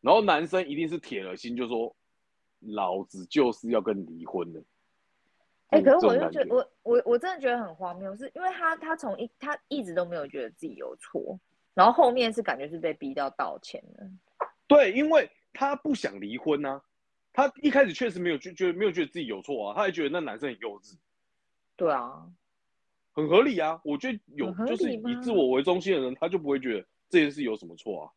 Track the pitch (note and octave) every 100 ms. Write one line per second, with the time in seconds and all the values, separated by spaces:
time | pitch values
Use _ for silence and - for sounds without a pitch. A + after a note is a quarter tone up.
0 | B2+ G#3 G3+ D#3 E3 F#3 D#3+ D3 D#3+ E3
1 | - G#2+ F#2+ F#2+ A#2+ A#2+ A#2+ A#2 A#2 _
2 | _ _ _ _ _ _ A2 G#2 F#2 F#2
3 | F#2 G2 F2+ D3+ B2 A2 A#2 A#2 G2+ G2
4 | E2 E2 E2 - E2+ D#2 - _ _ _
5 | _ _ _ _ _ _ _ D4+ A#3 D4+
6 | A3 B3+ E3+ D4+ - B3 - _ A3+ A#3+
7 | - A#3+ F4 F4 C4+ A#3+ G3+ D#3+ F#3 F3+
8 | F#3+ G#3 C4 E4 F#4 F#4 E4 D#4+ D#4+ D#4+
9 | B3 F#3+ A#3 _ C#4+ D4 _ C#4+ G3 E3+
10 | F3 E3+ C#3+ C#3 A#2+ _ - F#2 C2 -
11 | - - - F#3+ _ _ _ - G3+ B3
12 | B3+ B3+ A3+ A3 G3 C3 D3 E3 D#3+ D3+
13 | C#3 C#3 C3+ - A2+ C#2 - - - -
14 | G3 F#3+ _ _ - _ _ D4 A3 A3+
15 | D4+ D#4+ F3 _ _ - C#4 C#4+ D#4 C4+
16 | - G2+ G2+ B2 D#3+ D3 C#3+ C#3 _ _
17 | _ _ _ - C#4 - D4 C4+ B3 -
18 | A#3+ F3+ F3 D3 F3+ E3+ F#3 E3+ G#3 E3+
19 | D3 F3 B2+ G2 - C3 G2+ A#2+ G3 E3
20 | C#3+ F3 D3 G#2+ C#3 A#2 A2 G2+ - -
21 | _ _ _ _ _ _ _ - E3+ C3+
22 | B2 C#3+ E3+ F3+ _ _ _ _ _ _
23 | _ - D#3 F3+ C#4 F#3+ D#3 E3 D3 C#3+
24 | B3+ G#3+ _ - F#3+ F3+ A#3+ - F#4 A#3
25 | A#3 A#3+ B3 G3+ C3 B2+ D3 F#3 F#3+ E3+
26 | B2+ C3 E3+ F3+ C#3+ C#3 B2+ G#2 - _
27 | _ F3+ D3 C#3+ B2 A2 F2 E2 A2 F2+
28 | D2+